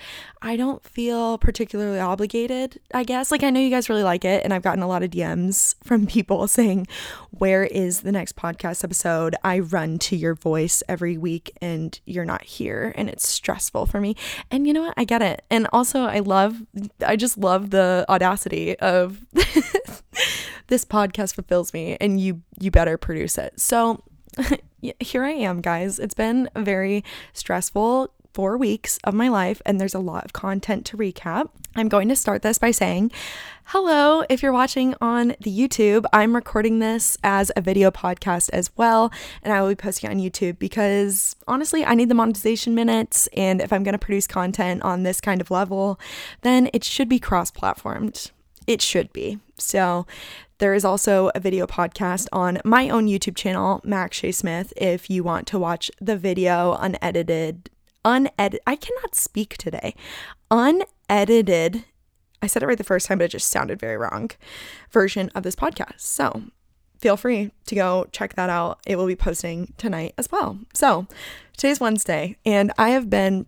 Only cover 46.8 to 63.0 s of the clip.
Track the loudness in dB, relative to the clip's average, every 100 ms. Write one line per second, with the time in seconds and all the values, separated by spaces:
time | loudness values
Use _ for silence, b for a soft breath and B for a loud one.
46.8 | -2 -2 0 0 2 0 0 -4 -4 -4
47.8 | -6 -6 -6 -8 -14 _ _ _ -2 0
48.8 | 2 0 -2 -4 -8 -8 -12 -10 -4 0
49.8 | 2 0 -4 B B B B _ 2 4
50.8 | 4 2 4 4 4 2 0 0 -2 -2
51.8 | -2 -2 -2 -2 -2 -2 0 0 4 4
52.8 | 4 2 2 0 -2 -4 -4 0 0 -2
53.8 | -2 -2 -2 -4 -4 -2 -4 -4 -6 -2
54.8 | 0 0 -2 -2 0 -2 -2 -2 -2 -2
55.8 | -6 -6 -4 -2 -2 0 2 4 2 0
56.8 | -2 -2 -2 -2 0 -2 -2 -6 -14 _
57.8 | _ _ 2 4 2 2 -2 0 -4 -4
58.8 | -4 -6 -4 -4 -4 -4 -6 -6 -8 -6
59.8 | -8 -10 B B B B _ 4 6 4
60.8 | 0 _ _ 2 6 4 6 2 2 -2
61.8 | -10 _ _ _ _ _ -4 -2 0 -2
62.8 | 2 0